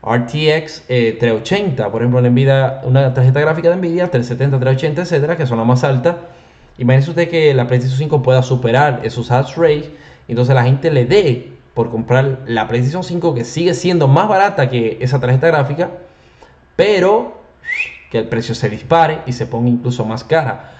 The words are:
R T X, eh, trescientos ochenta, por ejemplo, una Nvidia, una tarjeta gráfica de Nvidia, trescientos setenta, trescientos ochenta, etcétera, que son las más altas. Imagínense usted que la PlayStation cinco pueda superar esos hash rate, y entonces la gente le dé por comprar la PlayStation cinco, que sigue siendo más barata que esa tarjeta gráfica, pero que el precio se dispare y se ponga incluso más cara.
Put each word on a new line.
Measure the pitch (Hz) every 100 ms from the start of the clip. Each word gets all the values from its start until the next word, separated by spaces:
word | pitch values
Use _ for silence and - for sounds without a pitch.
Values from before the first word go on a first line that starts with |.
R | - 120
T | 123 147 151 156
X, | 160 - -
eh, | 127 117 110
trescientos | 117 110
ochenta, | - 196 202 127 104
por | 110
ejemplo, | 120 123
una | 123
Nvidia, | 123 139 135 131 - -
una | 131 135
tarjeta | 123 127 135
gráfica | 151 160 165
de | 180
Nvidia, | 180 170 180
trescientos | 139 120
setenta, | - 139 135
trescientos | 127 131
ochenta, | 160 147
etcétera, | 175 160 147 170
que | 139
son | 117
las | 113
más | 123
altas. | 143 131 127 175 - - - _ - -
Imagínense | 120 131 143
usted | 165 170
que | 165 156
la | 135 120
PlayStation | 123 127 131
cinco | 151 147
pueda | 127 127
superar | 127 123 117 123 147 123
esos | 110 120 113
hash | 123 135 -
rate, | 165 151 - - - - -
y |
entonces | 120 123 131
la |
gente | 120 135 -
le | 143 120
dé | 196 175 120 - - - -
por | 110
comprar | 113 113 123 139 127 -
la | 117 107
PlayStation | 117 123 175
cinco, | 180 175 170 131
que | 117
sigue | - 175 170
siendo | 175 175 139
más | 143 208
barata | 196 202 - 127
que | 123 113 -
esa | 123 135
tarjeta | 123 131 160
gráfica, | 160 135 147 175 - - _ _ _ - _ _ -
pero | 190 202 180 214 240 - - _ - - - - -
que | 120
el | 113
precio | 113 117 139
se | -
dispare | 107 - 165 151 156 -
y |
se | 123 131
ponga | 117 120
incluso | 120 123 123
más | 110 113
cara. | - 160 139 98 - -